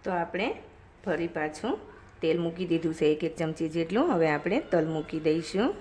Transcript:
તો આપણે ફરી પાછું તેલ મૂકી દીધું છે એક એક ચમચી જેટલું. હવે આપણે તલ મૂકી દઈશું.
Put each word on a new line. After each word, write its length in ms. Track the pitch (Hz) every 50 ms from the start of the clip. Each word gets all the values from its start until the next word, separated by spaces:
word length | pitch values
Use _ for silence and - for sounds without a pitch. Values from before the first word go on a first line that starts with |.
| -
તો 60 | 202 185 175
આપણે 260 | 170 165 - 180 202 - 440 - - - - - - - - - -
ફરી 320 | 202 165 151 165 170 - 160
પાછું 380 | 151 156 151 - - 226 359 440 - - - - - - - -
તેલ 160 | - 160 160 170 170
મૂકી 220 | 165 170 175 185 165
દીધું 240 | 165 165 160 160 160 -
છે 60 | 156 151 151
એક 80 | 151 - 160
એક 80 | 160 -
ચમચી 300 | 165 156 160 - 160 160 151
જેટલું. 360 | 170 165 165 180 226 302 349 247
હવે 140 | 175 165 160
આપણે 260 | 151 147 - 180 196 277 330 -
તલ 160 | - 170 156 160 160
મૂકી 260 | 156 151 - - 160 156 160
દઈશું. 420 | 156 165 165 - - 190 220 302 415 -